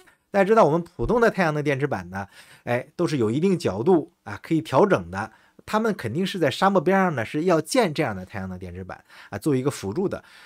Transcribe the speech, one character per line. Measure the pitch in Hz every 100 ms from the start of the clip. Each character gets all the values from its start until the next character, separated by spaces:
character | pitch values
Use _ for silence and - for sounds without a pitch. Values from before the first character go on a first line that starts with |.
| - _ _
大 | 202
家 |
知 | 190
道 | 226
我 | 170
们 | 170
普 | 170 -
通 | 117 233
的 | 226
太 | -
阳 | 160
能 | 151
电 | 147 135
池 | 143
板 | 104 87
呢， | 95 98 - - -
哎， | 120 123 - -
都 | 165
是 | 143
有 | 107
一 | 131
定 | 190 170
角 | 110 95
度 | 180 170 - _
啊， | - -
可 | -
以 | 160
调 | - 131 208
整 | 139 85
的。 | 95 107 _ _ _ -
他 | 214
们 | 226
肯 | 196 107
定 | 139 190
是 | 190
在 | 165
沙 | - 190
漠 | 190
边 | 151 196
上 | 185
呢， | 135
是 | 110 151
要 | 180 160
建 | - 262 196
这 | 147
样 | 135 98
的 |
太 | 92 104
阳 | 95
能 | 90
电 | 92
池 | 87
板 | 92 - _ - -
啊， | 104
作 | 160
为 | 131
一 |
个 | 135
辅 | - 190
助 | 185 196
的。 | - - -